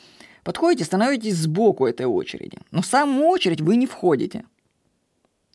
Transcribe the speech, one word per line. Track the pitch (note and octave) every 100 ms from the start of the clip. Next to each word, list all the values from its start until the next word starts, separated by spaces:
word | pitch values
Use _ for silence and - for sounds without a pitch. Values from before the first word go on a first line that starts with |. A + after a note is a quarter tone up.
| - - - _
Подходите, | - F3 E4 F4
становитесь | D#3+ F#3+ A#3+ C4+ A3 F3
сбоку | D#3+ E3 A3 -
этой | B2+ A#2+ B2+
очереди. | F#2 - - - - -
Но | -
в | -
саму | B3+ C#4+ C4 D#4
очередь | F#4 F4 D#3+
вы | D#3 A#3
не | B3+
входите. | - F3+ C#3 - - - _ _ _ _ _ _ _ _ _ _